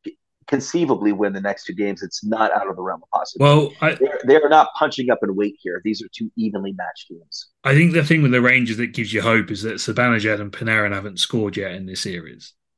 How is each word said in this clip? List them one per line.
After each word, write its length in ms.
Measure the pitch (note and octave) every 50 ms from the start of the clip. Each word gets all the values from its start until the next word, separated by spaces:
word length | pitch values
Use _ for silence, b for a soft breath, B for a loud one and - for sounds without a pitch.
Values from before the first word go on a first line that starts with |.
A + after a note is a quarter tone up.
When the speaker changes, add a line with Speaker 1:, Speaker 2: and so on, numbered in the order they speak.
| - - - _ _ _ _ _ _
Speaker 1:
conceivably 640 | - C#3+ C3 C3+ - - F3 E3 C3+ A#2 F#2 G#2 G#2
win 220 | G2+ F#2+ G#2 G2 G2
the 80 | F#2+
next 240 | G2 G2+ G2 - -
two 80 | - F2+
games. 280 | G2 G2+ G2+ F#2+ -
It's 220 | G2+ F2+ - - G#2
not 320 | G#2 A2 A2 A2 - -
out 140 | G#2 G2 G2
of 80 | F2+
the 40 | F#2
realm 200 | F#2 F#2 F2 D#2+ -
of 60 | -
possibility. 680 | - F2 - - - - C#3+ C#3+ D3 D#3 D3 C#3+ - -
Speaker 2:
Well, 120 | D#3 D#3
I 40 | C#3+
Speaker 1:
They're, 240 | - C3 C3 - - B2+
they 100 | B2 D3
are 120 | D#3 D3 C#3+
not 200 | D#3 D#3 D3+ - - -
punching 300 | D#3 C#3 - C3+ B2 B2
up 80 | C#3 -
in 140 | A2 G2+ F#2+
weight 220 | G2 G#2 G#2 G2+ _
here. 220 | - F2+ F2 F2 -
These 180 | A2 G#2+ G#2
are 60 | G#2+ - -
two 160 | - A2+ - -
evenly 340 | A#2 A2 G#2+ G2+ G2 G2 G2
matched 380 | F#2+ F#2 F#2 - - - - -
teams. 400 | F2 E2+ _ - - - - _ _ _ -
Speaker 2:
I 100 | C3+ C#3
think 160 | D3+ E3+ F3
the 120 | E3 E3 D3
thing 200 | D3+ E3 D#3+ D3
with 80 | B2+
the 100 | B2 B2
Rangers 360 | A#2+ B2 B2+ B2+ A#2+ A2+ G#2+
that 160 | A2+ A#2+ A#2+ -
gives 180 | B2 A2 G2+
you 100 | G#2+ G#2
hope 300 | F#2 A#2 A2+ A2 F#2+ G2
is 100 | G#2+ F#2+ G#2+
that 120 | A2 G2+
Zibanejad 640 | - - A#2+ G#2+ A#2+ B2 B2 A#2 G#2+ G#2 A2 G#2+ G#2
and 120 | G#2 G2+ -
Panarin 400 | - A#2 A2+ A2 G#2+ G#2 G2+ G2+
haven't 260 | G2 G2 G#2 F#2 F2
scored 380 | - - - A2+ G#2+ G2 F2+
yet 160 | G#2+ G2 F#2+ F2+
in 120 | F#2+ F#2+
this 160 | F#2 F#2 -
series. 520 | - G2+ F2 F2 D#2+ - - - - - _ _ _ _ _